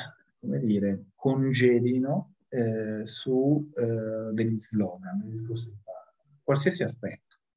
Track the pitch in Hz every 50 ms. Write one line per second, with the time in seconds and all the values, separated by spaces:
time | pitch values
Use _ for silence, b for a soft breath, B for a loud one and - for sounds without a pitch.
0 | B B B B B B _ _ - - - 139 131 110 104 98 101 98 98 92
1 | - - _ - - 135 135 135 135 135 120 113 123 123 120 117 120 123 127 127
2 | 131 139 143 - - - _ _ _ - 139 123 117 113 110 110 107 107 107 107
3 | 110 110 - - - 135 127 131 135 143 151 147 147 - - 123 120 113 113 110
4 | 110 110 110 110 113 110 107 113 113 113 110 104 - - 107 104 98 90 - 92
5 | 95 92 95 101 107 113 113 113 117 120 113 113 - - - - - - - -
6 | - _ _ _ _ _ _ _ - - 139 143 - 185 - - - - - -
7 | - 92 - - _ _ _ _ _ _ _